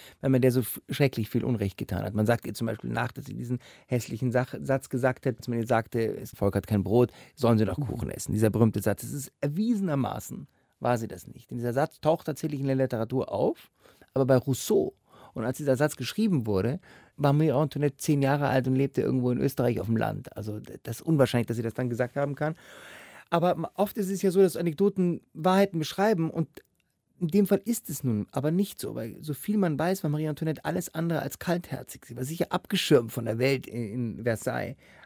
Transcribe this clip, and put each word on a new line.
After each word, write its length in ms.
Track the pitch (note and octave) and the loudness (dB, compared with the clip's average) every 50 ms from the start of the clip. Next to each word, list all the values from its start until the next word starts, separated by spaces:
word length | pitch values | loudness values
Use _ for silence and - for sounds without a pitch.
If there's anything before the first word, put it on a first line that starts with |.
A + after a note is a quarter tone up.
| - - - _ | -20 -20 -14 _
weil 80 | - C3+ | 0 2
man 140 | C3 B2+ | 4 6
der 100 | B2 C3 | 6 4
so 80 | A#2+ B2+ | 4 4
f-, 220 | A#2 - - - - - | 0 -2 -8 -10 -8 -8
schrecklich 400 | - - C#3+ C3 - A#2+ G#2+ - | 0 2 2 2 2 -2 -6 -2
viel 140 | - A#2 - | -2 -2 0
Unrecht 340 | B2+ B2 G#2 G2+ F#2+ - - | 0 0 0 -2 -2 -2 -6
getan 240 | - - - - | -6 -4 -4 -4
hat. 100 | G#2 G2+ | -4 -2
Man 140 | G#2+ G#2+ G#2+ | 0 2 2
sagt 200 | A2 A#2 A#2 - | 2 2 0 -2
ihr 60 | - | -8
zum 140 | G#2+ - A#2+ | -6 -4 -4
Beispiel 240 | A2+ A2 - - B2 | -4 -4 -6 -6 -6
nach, 200 | A2+ A#2 A#2+ A#2+ | -4 -4 -4 -4
dass 140 | - - - | -6 -12 -12
sie 80 | - | -12
diesen 260 | G#2+ A#2+ B2 A#2 B2+ A#2+ - - - - _ | -10 -10 -6 -6 -6 -6 -6 -14 -20 -20 _
hässlichen 460 | _ B2+ A#2+ - - A#2+ A2 C3 B2 | _ -2 -2 -2 -4 -6 -2 -2 0
Sach-, 220 | A2+ B2 B2+ - - - | 2 0 0 0 -6 -8
Satz 300 | - - C3+ C3 - - | -2 -2 -2 -2 -2 -4
gesagt 340 | - B2 B2 B2+ B2 - - | -2 0 2 0 0 0 -2
hat, 140 | C3+ A2+ - | -4 -4 -4
dass 100 | - - | -6 -4
man 120 | A#2+ A#2 | -2 -2
ihr 60 | A2+ | 0
sagte, 480 | A#2 B2 A2+ A2+ - - A#2 A2+ G#2+ - - | 2 2 0 0 0 -2 -2 0 0 -2 -6
"Das 120 | - - | -10 -14
Volk 220 | - - G2 G2+ - | -6 0 0 2 2
hat 120 | G2+ - | 0 0
kein 180 | - G#2+ G2+ F#2 | 2 2 2 2
Brot, 260 | G2 G#2+ B2 B2 - - - - - _ | 4 6 4 4 4 2 -14 -20 -20 _
sollen 220 | - - A2+ A#2+ | 0 4 4 4
sie 80 | G#2+ A2 | 4 2
doch 160 | F#2+ F#2+ - | 0 0 -4
Kuchen 300 | C#3+ - - - - - | -4 -4 -4 -4 -6 -6
essen." 240 | - - - - G#2 | -6 -8 -4 -2 0
Dieser 160 | G#2+ A2+ G#2+ | 2 2 2
berühmte 320 | G2+ A2 A#2 A2 - G#2+ | 4 4 4 4 4 2
Satz. 180 | G2 G#2+ G2+ - | 0 0 -2 -2
Das 120 | - - | -6 -8
ist 200 | C#3+ C#3+ C3+ - _ _ | -8 -8 -10 -12 _ _
erwiesenermaßen, 1080 | - D3 D3 F#3 G#3+ A#3 A#3+ G3+ G3 F3 D3 C#3 B2 G2+ - A2 - - - - - - _ _ _ _ _ _ | -4 -4 -2 -2 0 0 0 0 0 0 0 0 0 -2 -4 -6 -8 -10 -14 -14 -14 -18 _ _ _ _ _ _
war 200 | B2+ B2 B2 A#2 | 0 0 0 0
sie 100 | A2+ - | -2 -8
das 180 | - F2+ - | -10 -14 -16
nicht. 240 | - A2+ B2+ - _ | -18 -20 -20 -16 _
Denn 60 | B2 | -8
dieser 160 | A#2+ A#2 A#2+ | -6 -4 -2
Satz 300 | A#2 C3+ D3+ - - _ | 0 -2 -2 -2 -6 _
taucht 240 | - D3+ E3 - - | 0 0 0 2 -2
tatsächlich 340 | - C#3+ - - D#3+ D3+ C3+ | -8 -6 -4 -4 -4 -4 -2
in 60 | C#3 | 0
der 100 | C3+ C3+ | 0 2
Literatur 560 | C3 C3+ B2+ B2+ A2 A2+ A#2 B2+ C3 - - | 2 2 0 0 -4 -2 -2 0 -2 -2 -2
auf, 380 | - G2+ C3+ G#3 E4+ - - _ _ _ _ - _ _ - _ | 0 0 2 0 0 -2 -12 _ _ _ _ -20 _ _ -20 _
aber 140 | _ C3 C3+ | _ 2 4
bei 100 | B2 C3+ | 6 4
Rousseau. 560 | B2+ - C#3 B2+ - - - - - - - - _ _ _ - - - - _ | 4 4 2 -2 -2 0 2 2 2 2 0 -6 _ _ _ -20 -20 -20 -12 _
Und 120 | - A2 | -4 -4
als 100 | B2 C3 | -4 -4
dieser 200 | - D3+ C#3 C3 | -2 0 0 2
Satz 200 | A#2+ D3 D3 - | 2 2 0 0
geschrieben 500 | - B2 - - - A3 G#3+ F3+ C3+ A2 | -4 -8 -6 -2 0 0 2 2 2 0
wurde, 320 | A2 G2+ F#2 G2 A#2+ C#3+ F#3 - - - - - _ _ | 2 2 2 2 2 -2 -4 -8 -16 -20 -20 -20 _ _
war 160 | - D3 C#3+ | 0 2 4
Marie 200 | C#3 D3 D#3+ D#3 | 4 4 4 4
Antoinette 440 | A#2+ C3+ D#3+ C3+ - C#3 D3 C#3+ - | 4 2 0 0 0 -2 -2 -2 -2
zehn 240 | - - - D3+ C#3+ | -2 0 0 2 4
Jahre 280 | C#3 C3+ C#3+ C#3+ C#3+ - | 4 2 2 2 2 2
alt 180 | C3 C3+ B2 | 2 2 2
und 80 | C3 C3 | 2 2
lebte 260 | C3 C#3 C3+ - C3 | 2 2 2 0 0
irgendwo 300 | - - B2+ C3 B2 B2 | 0 2 0 2 2 0
in 80 | B2 C3 | 0 2
Österreich 420 | C3+ C#3 - - A#2+ B2 A#2+ F2+ | 0 0 0 2 0 0 0 0
auf 60 | F#2 | 0
dem 100 | A2 A2+ | 0 0
Land. 400 | A2 A2 G#2+ G#2 G2+ - - - | 2 2 0 -2 -6 -10 -12 -12
Also 240 | - G#2 G#2+ G#2+ G#2 | -10 -10 -8 -10 -10
d-, 180 | - - - - | -12 -14 -16 -12
das 140 | _ - A#2 | _ -10 -10
ist 100 | - - | -6 0
unwahrscheinlich, 400 | D#3+ E3 C#3+ C3 - - A#2+ A2 | 0 4 4 4 4 4 -2 0
dass 100 | - A#2 | 0 -4
sie 60 | A#2 | -4
das 100 | A2+ A2+ | -4 -4
dann 160 | - - B2+ A#2+ | -4 -4 -4 -4
gesagt 280 | A#2+ A2+ B2 B2 - | -2 -2 -4 -4 -2
haben 180 | C#3 C#3+ C#3+ C#3 | -4 -4 -4 -2
kann. 200 | - D3+ D#3 D#3+ - - - - - - - - - - - - - - _ | -4 -4 -4 -4 -6 -14 -20 -20 -20 -20 -20 -20 -20 -20 -20 -20 -20 -6 _
Aber 240 | E3+ E3+ E3 F3+ E3+ | 0 2 2 2 0
ma-, 160 | - E3 - - | 0 -4 -8 -2
oft 220 | - G3+ G#3 - | -2 -2 -2 0
ist 140 | A3+ G3 F#3 | -4 -4 -2
es 100 | G3 F3+ | -2 0
ja 100 | - F#3+ | 0 2
so, 120 | E3+ G3 | 6 6
dass 160 | G3 F3 - - | 6 6 4 0
Anekdoten 640 | E3+ E3+ D3+ - G3 G3+ G3+ F#3+ F3+ F3 E3 - - _ | -2 -2 2 2 2 2 4 2 0 0 0 -2 -8 _
Wahrheiten 460 | _ D#3+ D#3 F#3 F#3 G3 G3+ G3 F#3 E3 | _ 0 2 4 6 6 4 4 2 -4
beschreiben 520 | D3 - - - G3 A3 A3 E3 E3 D#3+ | -4 -4 -2 0 2 2 2 2 0 -2
und 180 | - E3 D#3+ - _ - - _ _ _ _ _ _ _ _ _ _ _ | 0 -2 -4 -4 _ -20 -20 _ _ _ _ _ _ _ _ _ _ _
in 100 | F3+ D#3 | -4 2
dem 180 | D#3 G#3 G3+ | 4 4 4
Fall 160 | - G3+ - - | 4 2 0 2
ist 240 | G#3+ A#3 - - - | -4 -4 -4 -6 -10
es 160 | C#3+ - - | -10 -4 -2
nun 220 | B2+ A2 G#2 G2+ - | 0 0 0 -2 -4
aber 200 | - C3+ C3 D#3 | -4 -2 -2 0
nicht 280 | E3 F#3 G3+ - - - | 2 0 0 -2 -4 -10
so, 160 | - A#2 A2 | -10 -8 -6
weil 220 | A#2+ A2+ A#2 - - | -8 -8 -8 -10 -10
so 100 | D#3 D3+ | -8 -8
viel 240 | C#3+ - - - G#3 | -8 -6 -4 -2 0
man 220 | G#3+ F#3+ E3+ D3 C3 | 2 2 2 0 0
weiß, 240 | D#3 F3+ G3 F#3+ | 0 0 -2 -2
war 80 | - D3+ | -2 -2
Marie 180 | D3 D3+ D#3 D#3 | -2 -2 -2 -4
Antoinette 380 | D3 - E3 D#3+ D3 - - | -4 -4 -4 -4 -4 -4 -4
alles 280 | D3 E3 F#3 F3 - - | -4 -4 -4 -6 -6 -6
andere 280 | E3 E3 E3+ E3 D3 | -4 -2 -2 -2 -2
als 160 | - C3 - - | -4 -6 -10 -6
kaltherzig. 640 | - F#3 E3 F3 - - C#3+ - - - - - - | -4 -2 -2 -2 -4 -6 -10 -10 -10 -14 -16 -18 -16
Sie 120 | - A#2+ | -14 -8
war 80 | A#2+ C3 | -6 -6
sicher 240 | C#3 E3 E3+ - - | -6 -4 -4 -4 -4
abgeschirmt 600 | - F3+ - _ G3+ F#3 - - D#3 C3 A#2 A2+ | -4 -6 -4 _ -2 -2 4 6 6 6 6 2
von 140 | - B2+ A2+ | -4 -4 -4
der 140 | A2+ A2+ A2+ | -2 0 0
Welt 280 | B2+ C3+ C#3 B2+ - | 2 2 0 0 -4
in, 500 | - - A#2+ A#2 G2 G#2+ B2+ A#2+ A2+ D#2 D2 | -8 -8 -8 -6 -6 -4 -4 -4 -4 -6 -4
in 60 | A#2 | -2
Versailles. 520 | B2 A2 - - B2+ A#2 B2 G#2+ A2+ C3 - - - - - - | -2 -2 -2 -2 -4 -4 -4 -6 -6 -10 -14 -20 -20 -20 -20 -20